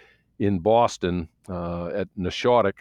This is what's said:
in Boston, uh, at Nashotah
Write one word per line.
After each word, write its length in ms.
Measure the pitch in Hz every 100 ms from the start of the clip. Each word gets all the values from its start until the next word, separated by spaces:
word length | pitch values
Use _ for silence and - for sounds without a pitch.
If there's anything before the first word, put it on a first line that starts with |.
| _ _ _ -
in 180 | 101 92
Boston, 720 | 104 113 117 - 90 90 82 _ -
uh, 380 | 87 85 87 85
at 200 | 101 92 101
Nashotah 560 | 90 - 123 120 98 -